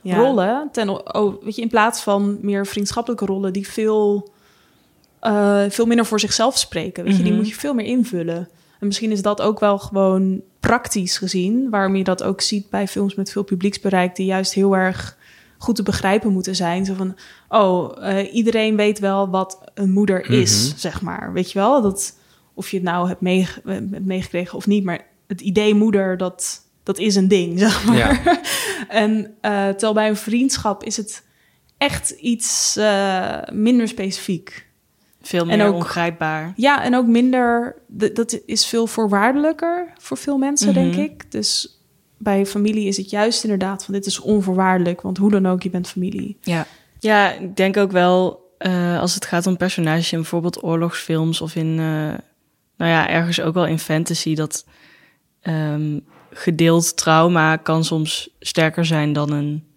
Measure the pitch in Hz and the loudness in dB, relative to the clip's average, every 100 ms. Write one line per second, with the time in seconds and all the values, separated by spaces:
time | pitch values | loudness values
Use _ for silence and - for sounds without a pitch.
0 | 190 185 254 240 185 254 302 - 202 196 | 0 2 4 4 2 0 -4 -4 -4 -4
1 | - - 208 196 - 214 226 226 220 - | -4 0 0 -2 -10 -6 0 2 2 0
2 | - 202 202 202 202 202 196 208 202 - | 0 0 0 -2 -2 -2 -2 -4 -4 -4
3 | 233 233 196 196 196 190 196 - 214 214 | -4 -4 -2 -2 -2 -4 -6 -2 0 2
4 | 208 202 202 _ _ _ _ _ _ _ | 2 0 -4 _ _ _ _ _ _ _
5 | _ _ 226 208 202 202 202 202 233 233 | _ _ 0 2 4 4 2 2 2 4
6 | 220 214 208 - 233 269 - 175 165 180 | 2 0 0 2 2 0 -4 -6 -6 -6
7 | 175 196 180 214 214 - 285 247 208 254 | 2 4 4 2 0 -4 -2 -2 0 0
8 | 233 180 165 170 175 _ _ _ 202 196 | 0 -2 -2 -4 -8 _ _ _ -4 -2
9 | 220 208 202 208 214 208 208 196 - 196 | -2 0 0 0 0 2 2 0 -2 2
10 | 190 190 190 190 - _ - 233 - 214 | 2 4 2 -2 -8 _ 0 0 0 -4
11 | 180 - 185 185 185 233 262 208 190 196 | -2 -4 -2 -2 0 0 0 0 2 2
12 | 190 185 - 196 - 202 - 196 196 196 | 0 0 -2 -2 -2 -4 -4 -4 -4 -2
13 | 202 196 196 202 196 185 202 202 196 190 | -2 -2 -6 -4 -4 -2 -2 -2 0 0
14 | 180 180 190 190 190 196 196 190 185 185 | 0 -2 -2 0 -2 2 2 4 0 -2
15 | - _ - - _ _ - 208 202 196 | -10 _ -20 -20 _ _ -4 -2 -2 0
16 | 190 208 208 190 185 185 170 180 190 190 | 0 2 2 0 -2 -2 -2 -2 -2 -4
17 | 190 190 - - _ 220 190 180 160 - | -6 -8 -20 -20 _ 2 4 2 -2 -8
18 | 196 196 196 240 226 226 220 214 208 208 | -4 -2 -2 0 2 2 2 2 2 2
19 | 196 196 196 190 185 - - - 196 190 | 0 0 0 0 -2 -10 -18 -2 0 2
20 | 208 185 - 123 110 104 123 143 180 - | 2 0 2 2 4 2 0 -4 -8 -6
21 | 170 170 - 180 180 196 208 277 202 190 | -8 -8 -6 -4 -2 0 4 4 2 0
22 | - _ _ _ _ - - 190 180 175 | -8 _ _ _ _ -14 -6 -4 -2 -2
23 | 180 185 185 185 185 - - 190 196 202 | -2 -2 0 2 0 -4 -8 -6 -6 -6
24 | 190 185 185 175 180 - - 208 190 170 | -4 -4 -4 -6 -6 -4 0 0 0 -6
25 | - _ _ 185 202 185 214 208 220 202 | -10 _ _ -8 -2 2 4 4 4 2
26 | 190 180 180 - - - _ _ - 190 | 0 -2 -4 -6 -10 -10 _ _ -6 -2
27 | 214 202 190 196 170 175 214 - 208 240 | 2 2 4 2 2 2 2 2 2 4
28 | 233 254 339 349 - - 466 381 233 214 | 4 4 2 2 -2 -6 -6 -8 -2 0
29 | 214 220 202 - 214 202 196 196 226 214 | 2 0 -2 -6 -2 0 0 0 0 2
30 | 214 208 - 240 269 - 214 202 226 214 | 2 0 -2 0 0 0 -4 -4 -6 -8
31 | 208 - _ _ _ _ _ _ 277 - | -8 -14 _ _ _ _ _ _ -2 -2
32 | - - 240 233 - - - - 214 196 | -8 -6 -4 -2 -2 -2 -2 0 2 2
33 | 196 185 190 73 - 196 220 247 220 - | 0 -2 -4 -6 -8 0 4 4 2 -4
34 | 196 - - 175 - - _ _ _ _ | -6 -6 -6 -6 -8 -20 _ _ _ _
35 | _ _ - 175 170 214 208 175 170 175 | _ _ -6 -2 2 4 4 2 -2 -2
36 | 170 165 156 156 160 196 269 277 247 247 | -4 -2 -4 -4 -8 0 2 2 2 2
37 | 233 233 254 254 240 233 240 - _ - | 4 4 4 2 2 0 -2 -10 _ -4
38 | 208 - 233 - - 214 - 233 226 - | -2 -2 -4 -4 -4 -2 0 0 -2 0
39 | 214 202 220 277 302 311 339 349 339 - | 0 2 2 2 0 0 -4 -4 -6 -14
40 | - 262 - 277 269 294 208 180 175 175 | -10 -8 -2 -2 0 0 2 4 2 0
41 | 202 - - 214 208 - - _ _ _ | -4 -8 -10 -4 -2 -4 -6 _ _ _
42 | _ _ 208 196 196 208 208 214 202 196 | _ _ 0 2 0 0 0 2 -2 -4
43 | 190 208 220 240 220 196 185 196 - 196 | -4 0 0 0 -2 0 -2 -6 -6 -6
44 | 196 - - 214 190 185 190 185 175 175 | -4 -6 0 2 2 2 4 4 2 -2
45 | 196 185 202 202 190 185 180 180 180 190 | -6 2 4 4 2 0 -2 -6 -6 -6
46 | 185 208 202 202 - 165 156 - _ - | -6 -6 -8 -8 -4 -4 -4 -14 _ -4
47 | 220 208 196 - 185 196 190 196 196 180 | 2 4 4 0 -6 0 2 2 2 4
48 | 180 180 185 - _ _ 185 180 175 175 | 4 4 2 -2 _ _ -2 0 0 0
49 | 180 196 - 175 185 180 180 - 160 160 | -2 -4 -2 -2 0 0 0 0 0 0
50 | 165 165 160 170 175 - 175 165 170 - | 0 -4 -2 -2 -2 -4 -2 0 -2 -4
51 | - 160 160 160 165 160 160 160 160 156 | -4 0 0 -2 -6 -4 -2 -2 -2 -2
52 | 151 - _ _ _ _ _ _ 170 165 | -4 -8 _ _ _ _ _ _ 2 2
53 | - 165 170 165 160 175 170 160 - 156 | 2 0 0 0 0 0 0 -2 -2 -2
54 | 165 165 160 156 156 - - _ - _ | -2 -4 -2 -2 -4 -6 -12 _ -20 _
55 | _ _ _ _ - 160 151 147 151 151 | _ _ _ _ -4 -2 -2 -2 -2 -4
56 | - - _ - - 156 165 170 165 - | -8 -20 _ -6 -4 2 4 4 2 -2
57 | 165 160 170 175 156 160 - 160 160 160 | 4 4 6 4 4 2 0 0 0 -2
58 | 156 - - _ - - 160 156 160 160 | -2 -4 -10 _ -6 0 0 0 0 0
59 | 147 147 147 147 147 151 - | 0 0 0 -2 -2 -6 -10